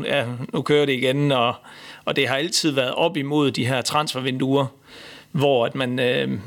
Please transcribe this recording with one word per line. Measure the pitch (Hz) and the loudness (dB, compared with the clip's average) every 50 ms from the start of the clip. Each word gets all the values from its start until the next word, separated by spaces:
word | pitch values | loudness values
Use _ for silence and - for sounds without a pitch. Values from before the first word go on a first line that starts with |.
| 139 | -2
ja, | - 139 143 123 117 123 120 127 - - | -2 0 0 -2 -2 -4 -8 -8 -6 -6
nu | 165 | -4
kører | 131 - 147 147 147 | 0 2 2 4 4
det | 139 135 | 2 2
igen," | 123 127 131 131 139 143 143 | 2 2 2 2 2 2 2
og, | 139 127 117 120 123 - - - - - - - - - - | 2 2 2 2 0 -2 -8 -20 -20 -20 -20 -20 -20 -8 -4
og | - - | -2 0
det | 139 135 117 | 0 0 0
har | 127 | 0
altid | 135 147 180 - - - 160 | -2 -2 -2 -2 0 0 0
været | 143 135 127 123 135 | 2 2 0 0 0
op | - 165 165 165 151 | 2 0 2 0 0
imod | 139 139 147 151 147 135 | -4 0 2 2 2 2
de | 120 - 123 | 2 0 0
her | 117 135 127 | 0 0 -2
transfervinduer, | 113 - - 151 151 151 - 131 127 135 127 131 135 131 135 139 139 131 - - _ - - - - - - - - - | -2 0 0 0 0 -2 -4 -4 -4 -4 -2 -2 0 2 2 2 2 0 -4 -10 _ -20 -20 -20 -20 -20 -20 -20 -14 -8
hvor | - 151 135 143 139 123 117 | -2 0 2 4 4 4 2
at | 120 - | 0 -2
man, | 135 131 123 123 127 | -2 -4 -2 -2 0
øh, | 127 123 123 139 139 131 131 117 98 | 0 0 0 0 0 -2 -4 -6 -6